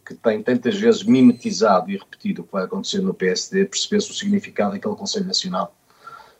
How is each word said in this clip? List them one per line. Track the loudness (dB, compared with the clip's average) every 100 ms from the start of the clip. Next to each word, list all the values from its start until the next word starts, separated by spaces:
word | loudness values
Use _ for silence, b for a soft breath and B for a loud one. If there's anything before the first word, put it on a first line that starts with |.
| -14
que |
tem | -4 -2 -2
tantas | 0 0 0 2
vezes | 2 2
mimetizado | 4 6 6 6 -2 0 4 4 2
e | -6
repetido | -10 -10 -6 -6
o |
que | -6
vai | -6 -6
acontecer | -6 -4 -2
no | -2
P | 0 -2
S | -2 -2
D, | 0 0
percebesse | -2 -2 -2 -2
o |
significado | -6 -2 -2 -2 -2 -2
daquele | -2 -6 -6
Conselho | -6 -4 -2
Nacional, | -2 -2 -4 -6 -10 _ B B B B B